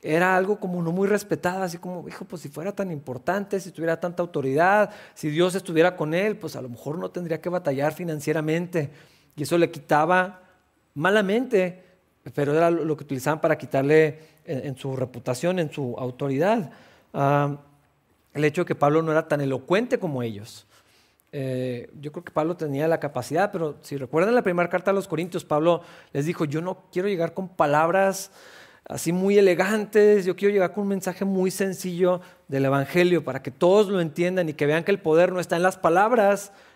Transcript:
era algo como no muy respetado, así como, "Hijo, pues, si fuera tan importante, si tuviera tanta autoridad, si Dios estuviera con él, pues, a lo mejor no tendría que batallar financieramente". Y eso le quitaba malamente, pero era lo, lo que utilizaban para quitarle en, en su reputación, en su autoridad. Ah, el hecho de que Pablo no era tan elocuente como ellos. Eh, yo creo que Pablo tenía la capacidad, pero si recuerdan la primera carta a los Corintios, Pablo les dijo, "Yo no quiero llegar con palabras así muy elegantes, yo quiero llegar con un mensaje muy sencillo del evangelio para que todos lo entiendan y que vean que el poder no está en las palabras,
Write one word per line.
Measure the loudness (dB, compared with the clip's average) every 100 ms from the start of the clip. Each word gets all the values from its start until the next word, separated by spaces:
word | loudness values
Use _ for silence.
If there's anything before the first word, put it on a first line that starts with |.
era | -2 2 2
algo | 2 0 -2
como | -4 -4
no | -2
muy | 0 0
respetado, | 0 -2 -4 -4 -4
así | -6 -8
como, | -12 -12 -12
"Hijo, | -16
pues, | -14 -14
si | -14
fuera | -10 -8
tan | -6 -6
importante, | -6 -10 -8 -4 -4 -2 -6
si | -6
tuviera | -6 -4 -2
tanta | -4 -4
autoridad, | -4 -4 0 2 4 4 2 -2 -20
si | -10 -4
Dios | 0 0
estuviera | 0 -2 4 4 2
con | -2
él, | -2 -2 -4
pues, | -8 -10
a |
lo | -12
mejor | -12 -8 -8
no | -8
tendría | -6 -6 -6
que | -4
batallar | -4 -2 -2 -2
financieramente". | -4 -6 -6 -2 -2 0 -2 -2 -4 -4 -8 _ _ _ -10
Y |
eso | -2 2
le | 2
quitaba | 0 0 2 4 2 2 -4 _ _ _ _ _
malamente, | -2 2 2 2 0 0 0 0 -4 -20 _ _ _ -10
pero | -4 0 2
era | 2
lo, | 2 -2
lo | -6
que |
utilizaban | -6 -4 -2 0
para | 0 0
quitarle | -2 0 4 6 4 0 -16 _ -10
en, | -8 -8
en | -8
su | -8 -6
reputación, | -6 -6 -6 -4 -2 -2
en | -4
su | -4 -6 -6
autoridad. | -8 -6 -4 0 0 0 -4 -12 -20 _ _
Ah, | 0 2 2 0 -4 -14 _ _ _ _ _ _
el | 0
hecho | 0 0
de | -2
que |
Pablo | 0 2 2
no | 2
era | 0 0
tan | 0
elocuente | 0 -4 0 0 0 -2
como | -4 -4
ellos. | -6 -8 -14 -20 _ _ _ _ _ _ _
Eh, | -8 -6 -4 -4 -6 -12 -14
yo | -14
creo | -12
que | -6
Pablo | -2 -2 -2
tenía | -4 -2 0
la | 0
capacidad, | -2 -6 -4 0 0
pero | -2 -6 -8
si | -12 -10
recuerdan | -4 0 2
la | 2
primera | 2 0 0
carta | 0 0
a |
los | 0 -2
Corintios, | -4 -4 -6
Pablo | -2 0 2 2 -2 -20 -10
les | -4 -4
dijo, | -2
"Yo | -4 -4
no | -6 -8 _
quiero | -4 -2
llegar | -2 -2
con | -4 -6
palabras | 0 2 4 4 4 2 0 -8 -18 -20 -20 -20 _
así | -12 -8 -4
muy | 0 2 6
elegantes, | 6 4 2 -2 0 4 6 6
yo | 2
quiero | 0 2
llegar | 2 0
con | 0
un | -4
mensaje | -4 -4 -4
muy | -2 0 0
sencillo | 0 -4 -4 -6 0 2 2 -4 -20 -6
del | 0
evangelio | 2 2 2 2 4 2
para | 0 -8
que | -8
todos | 0 4 4 4
lo | 0
entiendan | -2 -2 -2 0 -2
y |
que | 0 0
vean | 0
que | 0
el | 0
poder | 2 4 4
no | 2
está | -2
en | 0
las | 0 2
palabras, | 2 4 4 4 4 2 -2 -20 -20